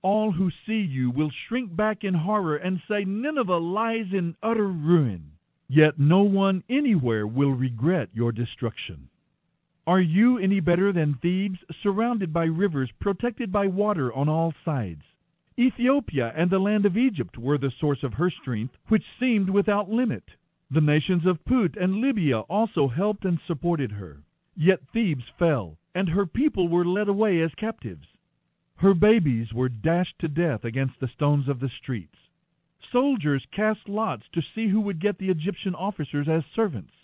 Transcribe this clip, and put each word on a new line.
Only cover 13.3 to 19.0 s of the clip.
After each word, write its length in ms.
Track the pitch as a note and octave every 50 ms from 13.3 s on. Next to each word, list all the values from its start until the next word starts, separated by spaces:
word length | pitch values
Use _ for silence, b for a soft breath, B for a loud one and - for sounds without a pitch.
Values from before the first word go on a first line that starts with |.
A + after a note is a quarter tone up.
| A3+ - A#3+ G3+ F#3
by 160 | G#3 G3+ G3
water 440 | F#3 F#3+ G3+ G#3 G#3 E3+ C3+ B2 A2+
on 160 | C3 C#3+ D3+
all 240 | D#3 D#3+ E3 E3 D#3 _ _
sides? 400 | E3+ D3+ C3 A2 F#2 E2 D2+ - _ _ _ _ _ _ _ _ _ _ -
Ethiopia 760 | A#3+ C4 - - A#3+ B3 C#4 C#4+ A#3+ - - C3+ A#2 A2+ -
and 160 | - E3+ F3+
the 80 | F#3 F#3+
land 280 | F#3+ G3+ G#3+ G#3+ G3+
of 100 | G3+ E3+
Egypt 400 | G#3+ B3 C4+ G#3 D3+ A2+ F2 -
were 220 | A2+ A#2 B2+ D3 C#3+
the 120 | B2 C3+
source 320 | A#2+ - - D3 C#3+ C3 -
of 120 | B2+ G#2
her 160 | G#2+ E3 F#3
strength, 460 | - - - - B2 G#2+ A2 C3 _ _ _ -
which 160 | A3 G3+